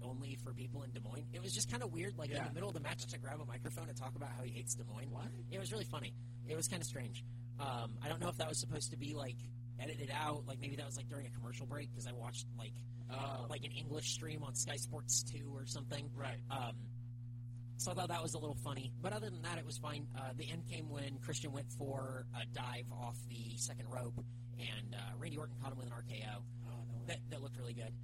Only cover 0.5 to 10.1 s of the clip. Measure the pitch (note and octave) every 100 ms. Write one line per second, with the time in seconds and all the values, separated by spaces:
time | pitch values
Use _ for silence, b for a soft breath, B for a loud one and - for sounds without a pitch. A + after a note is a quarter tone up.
0.5 | A#2+ B2 C#3+ C3+ - - B2 - - F#3
1.5 | - - A#3+ A#3 E3 G3 - D3+ C#3+ A#2+
2.5 | D3 G3+ D#3+ - E3+ - B2 C3 D3+ C3+
3.5 | A#2+ A#2 A#2+ A#2+ A#2+ B2+ A#2+ C#3+ A#2+ B2
4.5 | A#2+ A#2+ A#2+ A#2+ A#2 A#2+ A#2+ A#2+ A#2+ -
5.5 | F#3+ F#3 G#3+ F#3 D3+ - B B B -
6.5 | D#3+ - F3+ - C#3 A#2+ - B B B
7.5 | B2 C#3 A#2+ A2+ A#2 C#3+ D3+ F3 F3 D#3+
8.5 | D#3 - D#3 - - - - C3+ A#2+ A#2+
9.5 | A#2+ A#2+ A#2+ C3+ C#3+ C3+